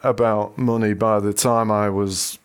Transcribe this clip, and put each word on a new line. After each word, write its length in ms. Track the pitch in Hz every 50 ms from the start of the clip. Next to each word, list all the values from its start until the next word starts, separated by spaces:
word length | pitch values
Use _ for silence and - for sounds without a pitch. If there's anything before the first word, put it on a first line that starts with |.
| -
about 540 | 131 117 107 117 113 107 104 104 - -
money 360 | - 127 120 117 113 110 107 104
by 260 | 92 113 110 107 104
the 140 | 101 104 101
time 360 | - - 123 117 113 113 110
I 200 | 107 104 104 104
was, 500 | 98 98 101 98 95 90 - - - -